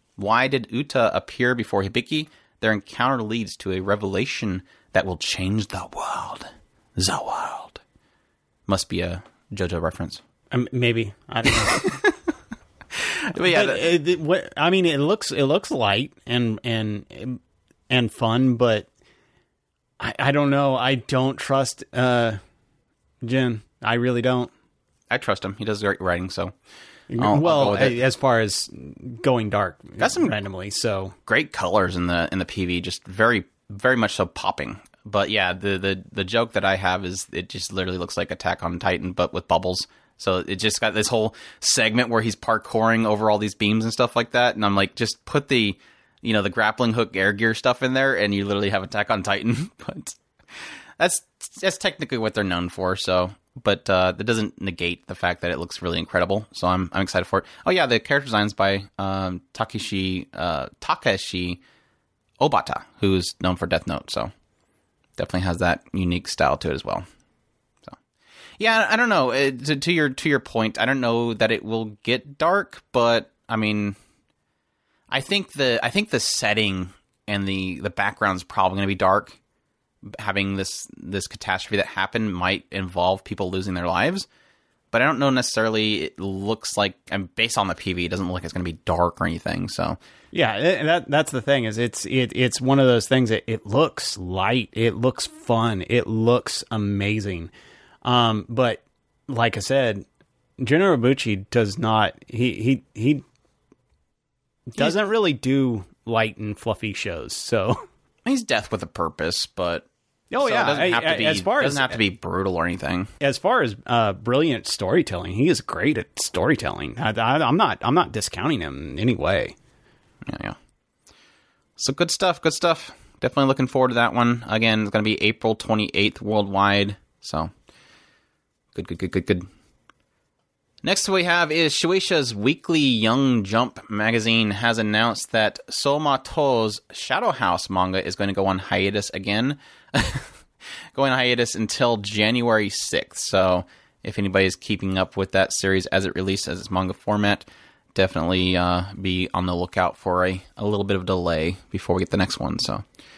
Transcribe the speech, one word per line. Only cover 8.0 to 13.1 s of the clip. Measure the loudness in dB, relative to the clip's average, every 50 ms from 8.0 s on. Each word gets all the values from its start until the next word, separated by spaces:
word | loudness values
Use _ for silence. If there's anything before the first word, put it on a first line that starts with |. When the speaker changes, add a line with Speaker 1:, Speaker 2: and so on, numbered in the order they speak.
| _ _ _ _ _ _ _ _ _ _ _ _ _
Speaker 1:
Must | -2 0 0 -2 -4
be | -4 -4
a | -4 -4 -6 -8 -12 -16 _ _ _ -10 -6
JoJo | -4 -4 -2 -2 -2
reference. | -2 -2 -4 -4 -8 -8 -10 -14 -18 _ _ _ _ _
Speaker 2:
Um, | -2 -2 -2 -2
maybe. | -2 0 2 2 2 0 -2 -4 -8 _ _ -6
I | -4 -2
don't | 0 0 0
know. | 0 0 0 0 0 -2 -4 -2 0 0 0 0
Speaker 1:
<laughs> | 0 -4 -8 -8 -8 -12 -20 -20 -20 _ _ _ -20 -18 -12 -8 -6 -4 -4